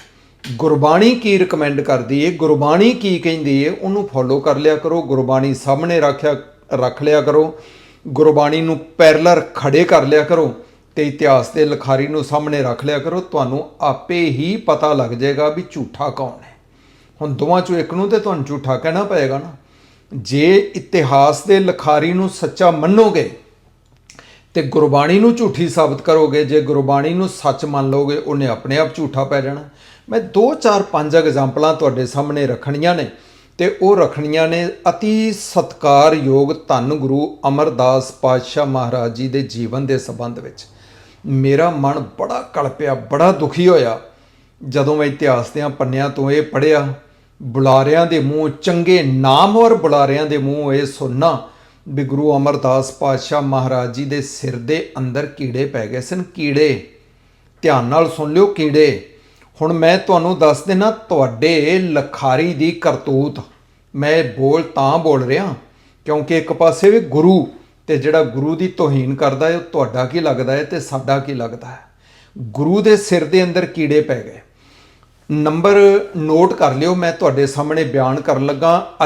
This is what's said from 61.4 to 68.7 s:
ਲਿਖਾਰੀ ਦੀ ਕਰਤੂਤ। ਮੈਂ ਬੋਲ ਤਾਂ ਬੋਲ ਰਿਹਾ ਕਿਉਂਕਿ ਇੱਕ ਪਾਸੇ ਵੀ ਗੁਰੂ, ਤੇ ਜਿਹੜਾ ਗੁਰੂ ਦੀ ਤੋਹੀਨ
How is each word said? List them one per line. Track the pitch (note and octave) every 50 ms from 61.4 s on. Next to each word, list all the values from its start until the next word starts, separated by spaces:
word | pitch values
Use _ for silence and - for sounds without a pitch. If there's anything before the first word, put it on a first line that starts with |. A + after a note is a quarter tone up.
| D3+ D#3+ E3 D3+ D3 D#3 F3+ F#3+
ਲਿਖਾਰੀ | F#3 F3 D3+ D3 C#3 - - - C#3 C3 C3 C#3+ E3 F3 E3
ਦੀ | C#3 D#3 E3+
ਕਰਤੂਤ। | E3 - - D#3+ - - - D3 C3+ C3+ C#3+ D3 - - - - _ _ _ _ _ _ _ _ -
ਮੈਂ | C#3 C#3+ D3 D#3 E3 D3+
ਬੋਲ | A#2+ G2+ C3 C3+ C#3 D3+ E3
ਤਾਂ | D#3 - - C#3+ C3+ C3+ D#3
ਬੋਲ | E3 D#3+ D#3+ C#3+ C3 B2+
ਰਿਹਾ | B2 C#3 F3 G3 F#3 B2+ - - _ _ _ _ _ _ _ -
ਕਿਉਂਕਿ | D3+ D3+ D3+ C#3 D3+ E3
ਇੱਕ | D#3+ D#3 - E3
ਪਾਸੇ | - E3+ E3 D#3+ - G3 G3+
ਵੀ | A3 A#3
ਗੁਰੂ, | F3 C3+ C3 D3+ D#3+ F#3 F#3+ E3+ A#2+ - - - _ _ _ _ _
ਤੇ | - D#3
ਜਿਹੜਾ | C3 C3 D3+ D#3 D#3+ D3+
ਗੁਰੂ | B2 A2+ C3+ C#3 D#3 E3
ਦੀ | D#3 F#3
ਤੋਹੀਨ | F3+